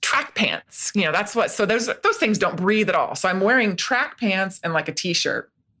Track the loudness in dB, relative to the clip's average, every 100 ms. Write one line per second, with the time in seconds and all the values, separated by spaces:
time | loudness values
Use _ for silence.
0 | 0 0 0 -2 -2 -2 -6 -6 -2 0
1 | 2 0 0 0 0 0 0 0 -2 0
2 | 0 2 0 2 0 0 2 2 2 2
3 | 0 0 0 2 2 4 2 -2 -2 -2
4 | -2 -4 -2 0 -2 -4 -2 -2 -2 -4
5 | -2 -2 -2 -4 -8 _ _ _